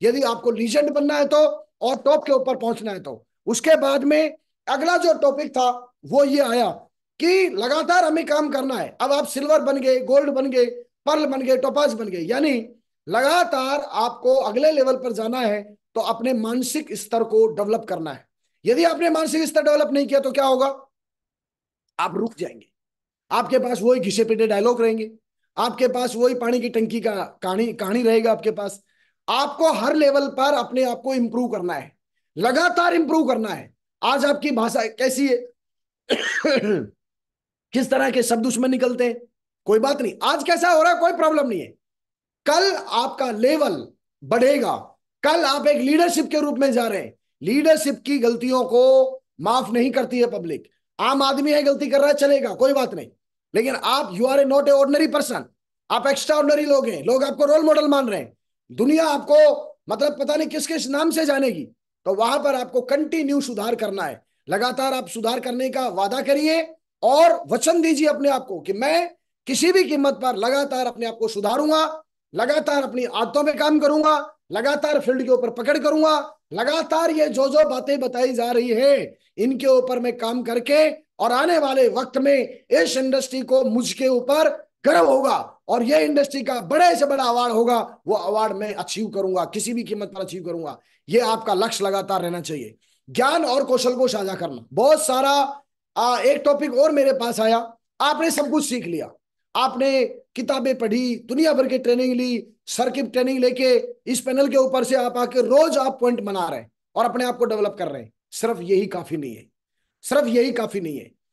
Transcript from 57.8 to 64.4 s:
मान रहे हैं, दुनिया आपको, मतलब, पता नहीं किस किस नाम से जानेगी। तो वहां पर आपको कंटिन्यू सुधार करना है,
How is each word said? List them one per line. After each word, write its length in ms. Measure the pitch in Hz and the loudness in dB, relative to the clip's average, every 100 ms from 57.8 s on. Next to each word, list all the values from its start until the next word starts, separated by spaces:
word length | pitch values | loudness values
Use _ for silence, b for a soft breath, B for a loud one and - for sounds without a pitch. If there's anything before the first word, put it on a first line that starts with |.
| 302 | 2
मान 220 | 277 247 | 0 0
रहे 100 | 180 | -6
हैं, 140 | 113 _ _ _ - | -8 _ _ _ -12
दुनिया 360 | 123 247 311 320 | -2 2 2 2
आपको, 300 | 285 294 302 302 - - - - | 0 2 6 6 4 -6 -16 -8
मतलब, 300 | 208 294 285 | -2 -2 -2
पता 160 | 277 302 | -2 -2
नहीं 120 | 311 | -2
किस 200 | 311 285 | -4 -6
किस 200 | 320 233 | -6 -4
नाम 240 | 285 330 | -2 -2
से 140 | 311 302 | 0 0
जानेगी। 380 | 277 269 170 117 _ _ _ 175 | 0 -2 -4 -12 _ _ _ -4
तो 80 | |
वहां 260 | 196 233 285 | 0 0 0
पर 160 | 285 262 | 0 -2
आपको 260 | 247 254 | -2 -4
कंटिन्यू 600 | 247 285 302 330 277 285 | -2 -2 -2 -2 -2 -2
सुधार 340 | 277 214 220 220 | -2 -6 -6 -4
करना 280 | 214 196 | -4 -6
है, 180 | 160 123 _ _ | -8 -10 _ _